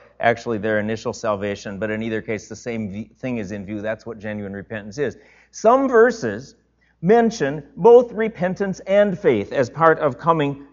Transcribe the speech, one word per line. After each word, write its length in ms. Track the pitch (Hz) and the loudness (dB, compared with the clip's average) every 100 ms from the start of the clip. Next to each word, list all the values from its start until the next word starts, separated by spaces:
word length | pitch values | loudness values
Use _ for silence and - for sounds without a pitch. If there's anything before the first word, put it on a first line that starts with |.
| _ - | _ -2
actually 380 | 117 113 120 110 | -2 0 -4 -4
their 200 | 110 107 | -2 -2
initial 360 | 104 110 120 | -2 -6 -8
salvation. 640 | - 110 101 101 101 110 95 | -6 -6 -4 -4 -6 -10 -8
But 120 | 107 | -6
in 120 | 107 | -4
either 180 | 113 110 | -4 -6
case, 300 | 117 107 - | -6 -8 -10
the 60 | 110 | -12
same 340 | 123 113 107 | -10 -8 -8
v-, 200 | 101 110 _ | -10 -14 _
thing 220 | 131 120 | -8 -8
is 120 | 95 | -8
in 140 | 104 | -10
view. 160 | 95 107 | -10 -8
That's 240 | 107 110 | -6 -8
what 140 | 120 110 | -10 -12
genuine 340 | 107 104 101 | -10 -10 -10
repentance 460 | 98 92 110 104 110 | -12 -12 -12 -12 -6
is. 180 | 123 - _ _ _ | -6 -6 _ _ _
Some 360 | - 220 262 269 | 0 2 4 4
verses 680 | 233 240 233 113 101 139 _ _ _ _ _ | 6 4 4 -6 -6 -12 _ _ _ _ _
mention 680 | 170 233 226 226 139 156 - - | 4 4 4 0 -4 -4 -12 2
both 360 | 214 240 240 | 8 8 6
repentance 680 | 190 220 185 180 180 196 - | -2 -6 -2 -4 -2 -6 -6
and 380 | - 202 208 180 | 0 2 2 2
faith 340 | 170 110 98 | 2 2 0
as 180 | 135 120 | -2 -2
part 300 | 147 165 156 | 4 4 4
of 180 | 147 123 | 0 -2
coming 480 | 165 165 143 139 - | 0 0 0 -4 -14